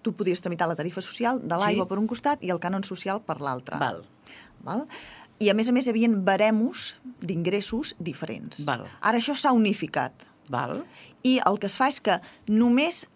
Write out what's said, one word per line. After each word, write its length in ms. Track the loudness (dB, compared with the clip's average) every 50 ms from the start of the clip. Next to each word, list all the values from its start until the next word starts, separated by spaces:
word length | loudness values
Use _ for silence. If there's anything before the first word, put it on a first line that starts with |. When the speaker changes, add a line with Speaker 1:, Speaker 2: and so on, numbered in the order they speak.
Speaker 1:
Tu 100 | -6 -6
podies 300 | -4 -2 0 0 0 -2
tramitar 260 | -4 -6 -2 -2 -2 -2
la 80 | -2
tarifa 240 | -2 -6 -6 -6 -8
social 380 | -8 -8 -6 -2 -2 -2 -2 -2
de 160 | -2 -2 0
l'aigua 280 | 0 2 2 2 0 0
Speaker 2:
Sí. 20 | -2
Speaker 1:
per 100 | -2 -2
un 80 | -2
costat 360 | -2 -4 -2 0 -2 -2 0 -2
i 60 | -4
el 100 | -4 -2
cànon 240 | -2 -2 -2 -2 -4
social 380 | -6 -8 -6 -4 -4 -4 -4
per 180 | -4 -6 -8 -4
l'altre. 380 | -4 -4 -4 -6 -6 -8 -2 -2
Speaker 2:
Val. 240 | 0 -2 -2 -6 -12 -18 _ _ _ -20 -20 -20 -20 -20 -20 -14
Speaker 1:
Val? 220 | -8 -6 -4 -4 -4 -6 -12 -18 -18 -20 -20 -20 -20 -20 _ _
I, 80 | 2 4
a 40 | 4
més 120 | 4 2 4
a 40 | 2
més, 120 | 2 2
hi 40 | 2
havien 300 | 2 4 4 4 4 4 4
baremos 680 | 2 4 4 4 4 4 4 2 0 -2 -6 -8 -8 -10 -12 -16 -18 -14 -10
d'ingressos 720 | -8 -4 -4 -2 0 0 -2 -2 -2 -4 -4 -4 -4 -6 -8 -8
diferents. 600 | -10 -10 -8 -8 -10 -10 -8 -10 -10 -8 -6 -4 -2
Speaker 2:
Val. 200 | -2 -4 -4 -6 -12 -10 -2
Speaker 1:
Ara 180 | 0 2 2 2
això 160 | 0 0 -2
s'ha 160 | 0 2 4
unificat. 600 | 4 4 4 4 2 -2 -4 -4 -2 -2 -2 -4 -6 -14 -20 -20 _ _ _ -6
Speaker 2:
Val. 360 | -4 -4 -2 -4 -4 -6 -8 -10 -16 -20 -20 -20 -12 _ 2
Speaker 1:
I 140 | 2 4 4
el 180 | 4 2 2 2
que 80 | -2
es 80 | -4 0
fa 120 | 2 2 2
és 100 | 2 0
que 200 | 2 2 2 2 -2 -8 -20 -10 -2
només, 640 | 2 4 4 6 6 6 4 4 2 0 -2 -6 -4 -2